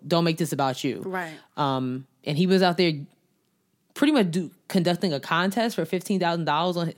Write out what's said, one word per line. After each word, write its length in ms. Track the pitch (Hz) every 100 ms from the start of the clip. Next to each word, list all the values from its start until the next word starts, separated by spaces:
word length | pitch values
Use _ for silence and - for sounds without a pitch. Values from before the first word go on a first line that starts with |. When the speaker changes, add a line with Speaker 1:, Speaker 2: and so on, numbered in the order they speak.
| 151
Speaker 1:
don't 160 | 170
make 140 | 170 160
this 160 | 160
about 280 | 143 135 127 143
you. 160 | - 185
Speaker 2:
Right. 280 | 185 170 156 _ -
Speaker 1:
Um, 500 | 143 131 127 131 135 _
and 140 | - 151
he 100 | 185
was 160 | 190
out 140 | 185 175
there 160 | 175 151 143 _ _ _ _ _ _ _ _ -
pretty 180 | 302
much 180 | 294 180
do, 180 | 165 156 _ -
conducting 420 | 190 170 175 190
a 80 | 139
contest 560 | - 165 190 214 226 220
for 80 |
fifteen 380 | 165 185 180 196
thousand 240 | 170 170 151
dollars 320 | 147 180 175
on, 160 | 165